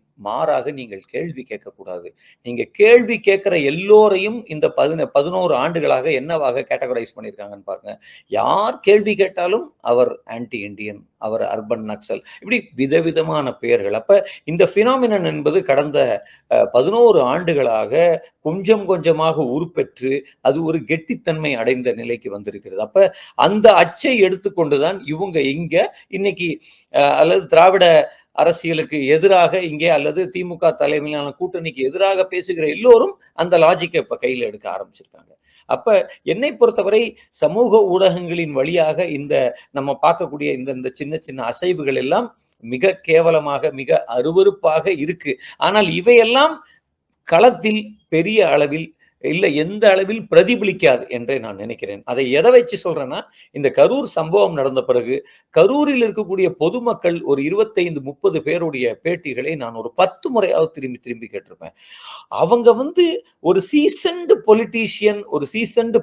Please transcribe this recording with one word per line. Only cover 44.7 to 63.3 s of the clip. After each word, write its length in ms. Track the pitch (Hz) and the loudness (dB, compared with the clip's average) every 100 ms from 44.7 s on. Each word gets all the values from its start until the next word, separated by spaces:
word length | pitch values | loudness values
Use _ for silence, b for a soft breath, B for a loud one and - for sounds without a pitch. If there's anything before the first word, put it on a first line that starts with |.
| 156 160 170 | 0 -2 -4
இருக்கு. 380 | 151 175 147 - B B | -6 -8 -8 -8 B B
ஆனால் 320 | 165 208 190 | 0 2 0
இவையெல்லாம் 640 | 165 190 233 226 254 302 320 b b _ _ _ _ - | 0 4 6 6 4 2 0 b b _ _ _ _ 0
களத்தில் 540 | 165 240 - 214 214 208 - _ | 4 6 4 0 -4 -6 -16 _
பெரிய 400 | 160 170 220 175 | -2 0 2 2
அளவில் 380 | 143 147 151 160 _ _ _ | 2 0 -2 -8 _ _ _
இல்ல, 220 | - 165 190 | -6 -2 0
எந்த 360 | 147 160 214 208 | 0 -4 0 2
அளவில் 300 | 190 196 220 | 4 0 -6
பிரதிபலிக்காது 840 | - 165 190 240 202 180 160 123 - | 0 2 2 0 -2 0 2 2 -2
என்றே 280 | 120 120 135 | -8 -6 -6
நான் 180 | 113 98 | -8 -12
நினைக்கிறேன். 460 | 107 113 98 101 | -12 -12 -12 -12
அதை 200 | 113 127 131 | -8 -4 0
எதை 200 | 139 208 | 2 6
வச்சு 260 | 247 240 190 | 6 4 -2
சொல்றேன்னா, 420 | 185 156 131 165 - b b | -6 -6 -8 -10 -14 b b
இந்த 140 | - 139 | -4 0
கரூர் 400 | 131 160 262 247 | 4 4 2 -4
சம்பவம் 460 | - 160 190 196 | -6 -2 2 2
நடந்த 260 | 156 135 131 | 0 -2 -2
பிறகு 320 | - 123 120 139 b b _ | 0 -2 -2 -6 b b _
கரூரில் 500 | - 190 277 294 262 | 2 4 4 0 0
இருக்கக்கூடிய 440 | 226 202 185 190 180 | -2 -4 -6 -2 -2
பொதுமக்கள் 680 | - 233 247 233 214 175 170 | -2 -4 -2 -4 -4 -2 -4
ஒரு 180 | - 139 | -2 -2
இருபத்தைந்து, 580 | 143 196 214 - 175 147 | -2 -2 -2 -2 -4 -4
முப்பது 380 | 135 143 196 165 | -10 -4 -2 -2
பேருடைய 500 | 143 170 165 135 123 107 | -4 -4 -4 -4 -4 -4
பேட்டிகளை 520 | 165 170 151 120 139 160 | -6 -6 -6 -8 -8 -8
நான் 180 | 117 | -10
ஒரு 160 | 113 113 | -10 -8
பத்து 380 | - 190 - 320 | -4 -4 -4 -6
முறையாவது 400 | 240 190 - 160 | -2 0 0 -2
திரும்பி 280 | - 135 120 | -4 -12 -10
திரும்பி 280 | - 117 113 | -12 -14 -12
கேட்டிருப்பேன். 480 | 101 - 90 82 B B B B B B | -14 -16 -20 -20 B B B B B B
அவங்க 360 | 107 165 240 233 | -4 0 4 4
வந்து 340 | 226 277 359 349 - - | 4 2 0 0 0 -10